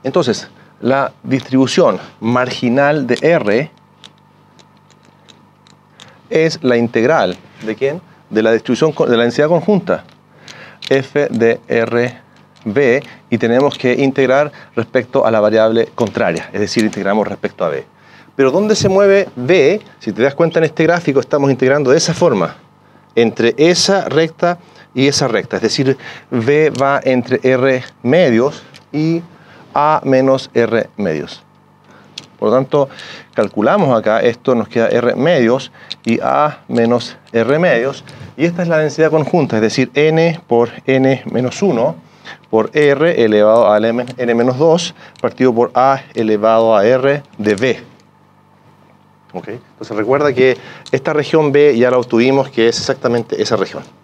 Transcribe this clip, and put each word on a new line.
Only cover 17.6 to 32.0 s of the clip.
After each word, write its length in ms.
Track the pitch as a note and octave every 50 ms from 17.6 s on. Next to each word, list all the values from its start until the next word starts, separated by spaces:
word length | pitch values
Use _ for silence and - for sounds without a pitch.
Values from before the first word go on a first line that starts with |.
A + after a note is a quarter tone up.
| F#2
a 40 | E2
B. 160 | C#2+ C2+ - _ _ _ _ - - - - - _
Pero 160 | - C3+ C3
¿dónde 240 | C3 F3+ G#3 G#3+ A3
se 120 | G3+ -
mueve 400 | G3 F#3+ G3 G3+ G3 G3 G3+ F#3+ - -
B? 460 | B2 B2 C3 F3+ F#3 C3+ D3 F#3+ G#3+ - - - _
Si 140 | - A2 F#2+
te 80 | G#2
das 140 | A#2+ C#3 C#3
cuenta 240 | - E3+ D#3+ D#3+ E3+
en 60 | E3
este 180 | D3+ D#3+ - D#3+
gráfico, 360 | D#3+ E3+ F3 E3+ D#3 C3+ C3+
estamos 320 | A#2+ - - D3 C#3+ C#3
integrando 400 | C3+ A#2+ C3 B2+ C#3 D3+ C#3+ B2
de 60 | C3+
esa 160 | E3 - - D#3+
forma, 420 | - F3 D#3+ B2 G2 E2 D#2 - - _ _ _ _ _ _ _ _ _ _ _
entre 380 | A2+ A#2 A2 - - A2+ A#2 -
esa 480 | - D3+ E3+ F3+ - - - G3 G3 D3+
recta 540 | - C3 D3+ E3 D#3+ E3 - - F3 F3 E3+ - - _ - - _ _
y 140 | C3 C3+
esa 200 | C#3+ C#3 - C#3+
recta, 300 | B2+ A2 G2+ F2+ - -
es 40 | F#2
decir, 360 | G#2 G#2+ - - C3+ C3 C3 - - - - - - _
B 400 | B2+ B2 A2+ C3+ D3 D3+ D#3 D3
va 300 | - B2 C3+ C#3 C#3+ C#3 -
entre 360 | C3+ B2+ B2 B2 - C3 - -
R 400 | C3 C3 B2+ B2+ C3+ C3 B2+ B2 - _ _
medios 640 | - A#2+ C#3 F3 F3+ C#3 A#2 A2 B2 D3 D#3 - - - - - _ _
y 300 | - D3+ D#3 D#3+ E3 E3+ E3+ - - - - - - - - - -
A 280 | C#3+ D3 D3+ D#3 - -
menos 460 | C3+ C3 C3 C3 C3+ C3 C3 - - _
R 360 | B2 A#2 A#2 A#2 A2+ G#2 - _
medios. 460 | - G2+ F2+ D#2+ D2+ C#2 - - - _ _ _ _ _ _ _ _ _ _ - -